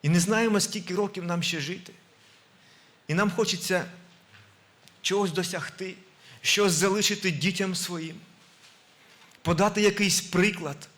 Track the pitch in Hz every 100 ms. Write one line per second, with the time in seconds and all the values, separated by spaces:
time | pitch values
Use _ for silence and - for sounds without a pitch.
0 | 147 175 175 220 226 208 196 220 170 185
1 | 202 - 175 175 160 165 143 185 - 117
2 | _ _ - - _ _ - - _ _
3 | _ 160 208 175 214 175 - 185 - -
4 | - - _ - - _ _ _ - _
5 | - 196 196 165 175 180 139 - 185 180
6 | - _ - - - - 202 160 190 202
7 | 202 208 190 147 165 180 190 175 - 175
8 | 160 156 - - - - - - _ _
9 | - - - - - 165 202 - 208 202
10 | 202 - - 175 202 175 160 139 -